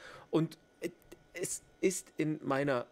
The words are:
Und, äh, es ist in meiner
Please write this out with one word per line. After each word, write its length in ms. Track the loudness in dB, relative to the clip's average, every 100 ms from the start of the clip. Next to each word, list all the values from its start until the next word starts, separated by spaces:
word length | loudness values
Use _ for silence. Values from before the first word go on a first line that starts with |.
| -18 -18 0
Und, 280 | 2 2 -2 _ _
äh, 80 | -10 -10 -20 -20 -18
es 300 | -8 -6 -6 -10 0
ist 300 | 0 0 -4 -4
in 220 | -2 -2
meiner 440 | 0 2 2 2 -2